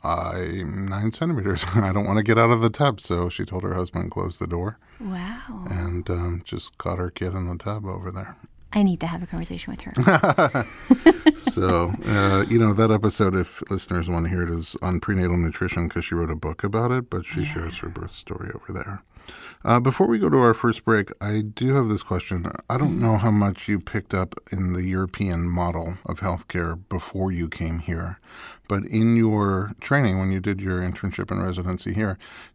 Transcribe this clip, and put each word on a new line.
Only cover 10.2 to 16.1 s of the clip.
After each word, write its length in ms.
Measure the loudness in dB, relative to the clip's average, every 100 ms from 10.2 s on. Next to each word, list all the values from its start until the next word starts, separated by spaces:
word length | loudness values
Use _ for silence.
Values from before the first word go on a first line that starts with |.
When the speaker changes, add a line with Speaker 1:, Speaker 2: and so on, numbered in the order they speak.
| 4 4 4 2 -4
Speaker 1:
<laughs> 40 | -2 4 6 8 8 6 4
So, 580 | 0 0 2 4 2 -2 0
uh, 380 | 4 4 4 4
you 100 | 4
know, 140 | 4
that 180 | 6 4
episode, 460 | 4 2 2 4 2
if 260 | 0 -6 -4
listeners 380 | -4 -2 -2 0
wanna 180 | 0 0
hear 140 | 0
it, 80 | -2
is 260 | -2 -6 -4
on 160 | -2 -2
prenatal 360 | 0 0 2 2
nutrition 520 | 0 -2 -4 -2 -2
'cause 160 | -4
she 100 | -4